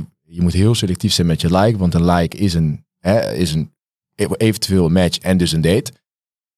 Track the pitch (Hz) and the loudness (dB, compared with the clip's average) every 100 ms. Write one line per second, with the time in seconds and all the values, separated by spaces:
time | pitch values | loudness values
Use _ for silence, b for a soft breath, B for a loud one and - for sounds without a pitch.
0 | 80 _ _ 85 87 85 107 117 95 87 | -4 _ _ -2 0 2 2 2 -2 -2
1 | 104 - 85 80 - 92 107 107 87 85 | -2 0 0 0 0 2 2 2 0 2
2 | 87 87 82 - 98 82 78 73 _ _ | 2 0 -2 -2 -2 0 -2 -4 _ _
3 | 90 110 50 60 90 156 - _ _ _ | -2 0 -2 -2 -2 -2 -6 _ _ _
4 | _ - 101 95 110 104 - 95 85 90 | _ -6 -4 0 0 0 -2 0 2 2
5 | 87 - 92 92 85 80 80 104 - - | 0 -2 -2 0 0 0 2 0 -2 -14
6 | _ _ _ _ _ | _ _ _ _ _